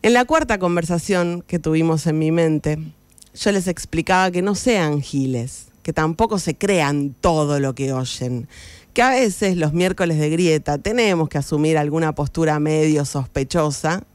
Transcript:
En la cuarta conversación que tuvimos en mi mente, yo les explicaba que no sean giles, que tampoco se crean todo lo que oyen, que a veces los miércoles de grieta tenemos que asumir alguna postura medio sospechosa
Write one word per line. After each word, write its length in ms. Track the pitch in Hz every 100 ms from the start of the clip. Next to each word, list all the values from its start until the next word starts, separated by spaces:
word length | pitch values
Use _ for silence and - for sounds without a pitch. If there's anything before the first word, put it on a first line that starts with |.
En 120 | 214
la 120 | 247
cuarta 340 | 247 320 247 208
conversación 840 | 180 175 165 170 - 185 175 175 -
que 120 | 175
tuvimos 480 | 156 160 160 160 165
en 120 | 156
mi 120 | 160
mente, 460 | 170 165 151 151 151 156 - _ _ -
yo 180 | - 208
les 160 | 196 180
explicaba 640 | 170 - 165 160 185 185
que 100 | 180
no 140 | 196
sean 460 | 196 254 214 156 147
giles, 680 | 135 139 131 127 123 - - _
que 100 | -
tampoco 460 | 160 160 165 226 202
se 160 | 165
crean 600 | - 202 185 143 147 139 127
todo 380 | 180 156 147 143
lo 140 | 135
que 200 | 123 135
oyen, 560 | 131 127 - 127 123 123 - - - -
que 80 | -
a 100 | 247
veces 440 | 262 233 180 196
los 160 | 180 151
miércoles 480 | 165 185 185 175 156
de 100 | 151
grieta 480 | 165 175 156 - 143
tenemos 520 | 202 240 220 175 156
que 80 | 143
asumir 400 | 135 147 156 156
alguna 360 | 147 160 156
postura 460 | 147 143 - 160 151
medio 460 | 151 156 156 151
sospechosa 960 | 143 143 127 143 131 175 151 143 156 185 -